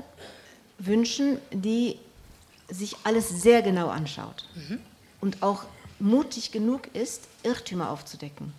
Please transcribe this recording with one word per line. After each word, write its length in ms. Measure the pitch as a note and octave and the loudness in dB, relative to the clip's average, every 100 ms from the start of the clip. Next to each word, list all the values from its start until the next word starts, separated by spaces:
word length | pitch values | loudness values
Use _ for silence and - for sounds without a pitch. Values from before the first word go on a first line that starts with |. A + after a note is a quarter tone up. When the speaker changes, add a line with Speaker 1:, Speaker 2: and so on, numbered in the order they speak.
| - - - - - - _ - | -10 -20 -20 -20 -20 -20 _ -8
Speaker 1:
wünschen, 600 | F#3 A3 A#3 - C#4+ C#4 - | 2 2 2 2 0 0 -4
die 440 | G3 G#3 A3+ A#3+ - - - - - - - - | -4 0 2 0 -4 -14 -20 -20 -20 -20 -20 -16
sich 280 | F#3 G#3 - | -10 -10 -6
alles 260 | G#3+ A3+ A3 | 0 2 0
sehr 320 | F3 G#3 A#3 | 4 8 8
genau 260 | G3+ F3+ E3 | 6 2 0
anschaut 560 | A2 D3 - - - - | -2 -6 -8 -12 -14 -16
Speaker 2:
Mhm. 260 | E3+ D3 A3+ - - - - | -16 -10 -10 -12 -20 -20 -6
Speaker 1:
und 200 | G3 - | -6 0
auch 220 | G3 G3 - - - - | 0 0 -6 -18 -20 -2
mutig 520 | G3+ B3 D#4 A#3 - | 4 4 2 -4 -6
genug 420 | A3 A3 C4+ - | -2 0 -2 -4
ist, 280 | - C#4+ - - - | -6 -6 -8 -16 -6
Irrtümer 460 | A3+ B3 - F3+ D#3 | -4 -4 -4 -4 -4
aufzudecken. 640 | D3 - - C#3+ C#3+ D3 | -6 -10 -14 -14 -12 -12